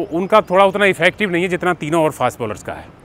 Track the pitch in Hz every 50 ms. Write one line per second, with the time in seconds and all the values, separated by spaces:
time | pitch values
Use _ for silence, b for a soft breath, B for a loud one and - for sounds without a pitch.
0 | 160 - 151 170 196 180 214 214 - - 180 190 196 196 190 196 208 190 170 -
1 | 160 185 175 - 214 190 175 170 180 190 175 170 175 175 175 - 151 147 160 170
2 | 156 156 - - 127 123 - - 120 107 104 95 - - 85 76 80 - - -
3 | -